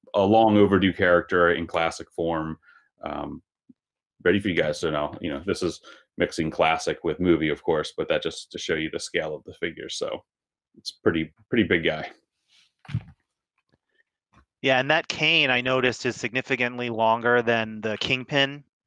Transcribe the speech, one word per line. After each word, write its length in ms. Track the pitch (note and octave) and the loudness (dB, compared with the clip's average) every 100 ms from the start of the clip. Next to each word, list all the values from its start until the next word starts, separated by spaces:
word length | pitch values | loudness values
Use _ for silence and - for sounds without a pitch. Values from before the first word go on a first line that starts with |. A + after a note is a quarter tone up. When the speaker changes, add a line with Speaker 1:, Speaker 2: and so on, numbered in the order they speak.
| _ | _
Speaker 1:
a 80 | - | 2
long 360 | G2 A2 A2+ G#2 | 4 6 6 6
overdue 360 | G2+ G2 F#2+ | 6 4 2
character 580 | F2 F2+ F2 - F2+ E2+ | 2 4 4 2 2 4
in 160 | D#2 E2+ | 2 -2
classic 420 | F2 E2 - - | -2 -2 -4 -12
form. 460 | - E2 E2 D#2 D#2 _ _ _ _ | -6 -4 -2 -6 -10 _ _ _ _
Um, 380 | D2+ D2 D2 - _ _ _ _ _ _ _ _ | -10 -8 -10 -12 _ _ _ _ _ _ _ _
ready 160 | F2 G2 | 0 2
for 80 | G2+ | 0
you 80 | E2 | 0
guys. 240 | D#2 D2+ | 0 -2
So 100 | E2 | -2
now, 240 | D2 D2 - | -2 -4 -6
you 80 | D#2+ | -8
know, 120 | C#2+ F#2+ | -6 -4
this 160 | F2 | -4
is 200 | F2 - - - _ - | -4 -6 -16 -20 _ -4
mixing 320 | F2 - D#2+ | -4 -2 -4
classic 540 | D#2 D#2+ D#2+ - D#2 | 0 0 0 -2 -4
with 160 | E2 D2+ | -4 0
movie, 300 | F2+ D#2+ D#2 | 2 2 0
of 120 | C#2+ | -2
course, 300 | - D#2+ D#2 - | -2 -2 -2 -6
but 120 | D2+ | -2
that 160 | D2+ | -2
just 280 | D#2+ - - | -4 -10 -14
to 40 | F2 | -10
show 180 | - D#2+ | -4 -4
you 140 | D#2 | -4
the 100 | D#2+ | -8
scale 360 | - E2+ D#2 D2 | -6 -6 -4 -8
of 80 | |
the 100 | - | -14
figure. 360 | - F2+ D#2 - | -10 -8 -8 -12
So 340 | - - - _ _ _ _ _ _ | -8 -8 -8 _ _ _ _ _ _
it's 140 | - | -16
pretty, 420 | - G#2+ E2 D#2 _ - | -4 -2 0 -4 _ -4
pretty 140 | A#2 | 0
big 220 | F2+ F2+ D#2+ | 2 2 0
guy. 260 | D#2 D2 - _ _ _ _ _ _ - - - _ _ _ _ _ _ _ _ _ _ _ _ _ _ _ | -4 -8 -16 _ _ _ _ _ _ -8 -8 -8 _ _ _ _ _ _ _ _ _ _ _ _ _ _ _
Speaker 2:
Yeah, 180 | C#3 B2+ | 2 2
and 100 | C3+ | 2
that 180 | D#3 - | 0 -2
cane 420 | - D#3 E3 C#3 | -2 0 2 2
I 100 | B2 | 2
noticed 440 | B2+ C3 B2 A2+ C3 | 2 2 2 0 -4
is 100 | - | -4
significantly 760 | A#2 B2 - B2+ B2 B2 A#2+ | -4 -4 -2 -2 -2 -4 -6
longer 520 | A2+ A2+ A#2 A#2 A#2+ | 0 2 2 2 2
than 400 | A#2 A#2 A2 A2 | 2 0 -2 -6
the 160 | A2 G#2 | -6 -4
Kingpin, 640 | - C3 A#2+ D3 C#3 C#3+ - _ | -2 -4 -2 0 0 -4 -18 _